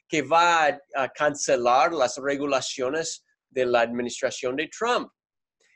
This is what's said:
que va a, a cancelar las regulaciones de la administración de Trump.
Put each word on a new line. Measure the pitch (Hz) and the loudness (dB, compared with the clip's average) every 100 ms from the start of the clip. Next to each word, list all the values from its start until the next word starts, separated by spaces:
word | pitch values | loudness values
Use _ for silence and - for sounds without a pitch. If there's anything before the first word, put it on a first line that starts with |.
| - | -6
que | 156 | -4
va | 131 165 175 170 151 | 2 4 4 4 2
a, | 143 _ | 0 _
a | 135 127 | -4 -4
cancelar | - 151 143 - 135 120 127 165 | 0 -2 0 0 2 4 4 4
las | 165 123 - | 2 -2 -2
regulaciones | 139 143 143 135 - - 127 156 165 - _ _ _ | -4 -4 -2 -2 -2 -4 -4 -4 -6 -10 _ _ _
de | 127 123 | -2 0
la | 120 | 2
administración | 117 120 120 - 127 - 127 | 0 -2 -6 -4 -6 -4 -6
de | 135 156 | -4 -6
Trump. | - 233 233 123 _ _ _ _ _ _ | -4 -2 -2 -2 _ _ _ _ _ _